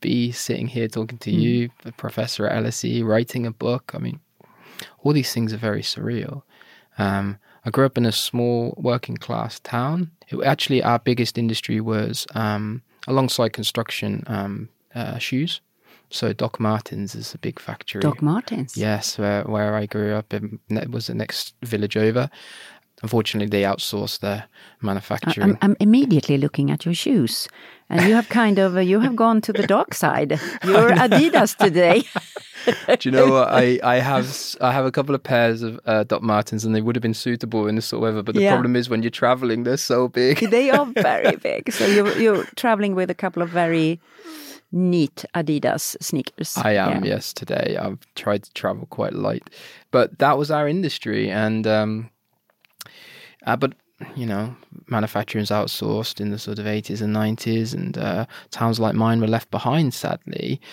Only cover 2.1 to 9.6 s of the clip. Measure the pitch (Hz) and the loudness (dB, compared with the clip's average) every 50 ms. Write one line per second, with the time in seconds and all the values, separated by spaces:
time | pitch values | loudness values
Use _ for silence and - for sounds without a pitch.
2.1 | - - 117 120 - - 104 - - 113 113 113 113 - - 120 117 117 113 110 | -6 -6 -6 -6 -4 -4 -2 -2 -2 -2 -2 -4 -4 -4 -4 -4 -2 -2 0 2
3.1 | 107 113 120 - - 127 117 117 110 - - - 120 131 - - - - 123 120 | 2 0 0 -2 -4 -6 -6 -6 -6 -4 -4 -2 -2 -4 -6 -8 -10 -8 -8 -8
4.1 | - - _ _ _ _ _ _ _ _ - - - - - - - _ - 143 | -8 -10 _ _ _ _ _ _ _ _ -20 -20 -18 -18 -18 -18 -12 _ 0 0
5.1 | 151 147 127 - - 123 117 110 113 107 113 107 104 104 - - - 107 107 113 | 2 2 0 -2 -2 -2 -2 -2 -2 -4 -2 -2 -2 -2 -4 -6 -6 -6 -6 -6
6.1 | 120 113 - - - 143 - _ _ _ - - - - _ _ _ - 101 98 | -4 -4 -6 -8 -10 -12 -14 _ _ _ -20 -20 -20 -20 _ _ _ -4 -2 -2
7.1 | 98 98 98 101 101 - _ _ _ _ - 117 113 131 135 131 - 135 120 113 | -2 -2 -2 -4 -6 -10 _ _ _ _ -8 -4 0 2 2 2 2 2 0 2
8.1 | - - - - - 120 120 120 120 117 117 123 - - - 123 120 123 - - | 0 0 -4 -4 -2 -2 0 0 0 0 -2 -4 -6 -4 -2 0 0 -2 -2 -6
9.1 | 120 117 - - 117 110 110 110 - - | -10 -10 -8 -6 -6 -4 -4 -6 -8 -12